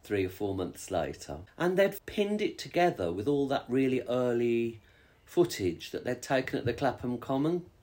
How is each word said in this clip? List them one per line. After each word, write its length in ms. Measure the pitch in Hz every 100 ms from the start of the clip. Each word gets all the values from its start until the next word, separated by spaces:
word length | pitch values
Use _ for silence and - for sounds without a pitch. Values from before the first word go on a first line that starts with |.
three 200 | - 104
or 60 | 92
four 240 | - 104
months 380 | 95 90 - -
later. 480 | 92 71 76 - 73 95 -
And 200 | 170 185
they'd 280 | 196 196 -
pinned 380 | - 202 208
it 160 | 208 -
together 520 | 135 170 175 - 87
with 160 | 90 110
all 200 | 143 139
that 180 | 135 -
really 340 | 127 135 127
early 800 | - 123 123 120 120 117 117 117 - - - _ -
footage 640 | - 170 - 92 80 -
that 160 | - -
they'd 160 | 127
taken 380 | - 135 131 135
at 60 | -
the 80 |
Clapham 440 | 120 135 117 127 120
Common 480 | - 135 151 175 175 _